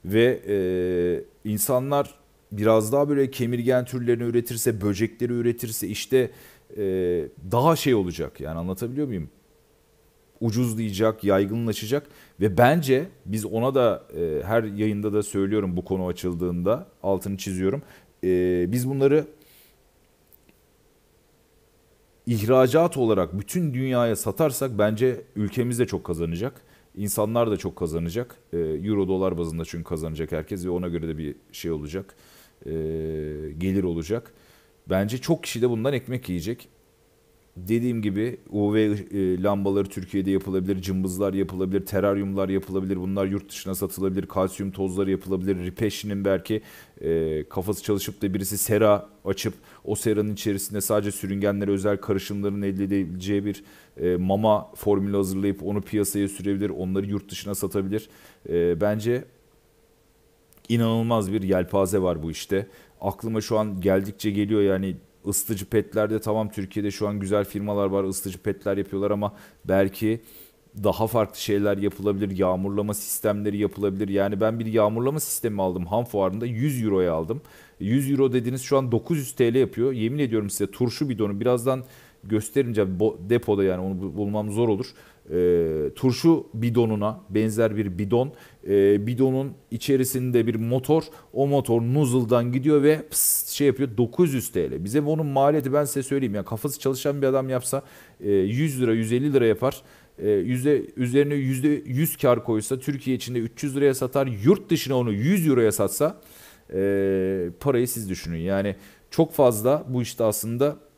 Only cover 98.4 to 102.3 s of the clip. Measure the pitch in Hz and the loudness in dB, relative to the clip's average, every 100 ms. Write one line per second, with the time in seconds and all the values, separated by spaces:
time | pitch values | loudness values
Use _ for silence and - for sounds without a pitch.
98.4 | 95 120 156 131 120 113 110 120 147 135 | 4 2 0 2 2 2 2 0 4 4
99.4 | 117 107 131 - - - _ - 98 101 | 4 4 0 -2 -18 -20 _ -4 2 2
100.4 | 92 127 139 139 - - 123 131 147 147 | 2 0 4 2 0 -4 2 4 4 2
101.4 | 131 131 147 147 - 127 160 - 135 | 0 2 2 2 -2 0 0 2 2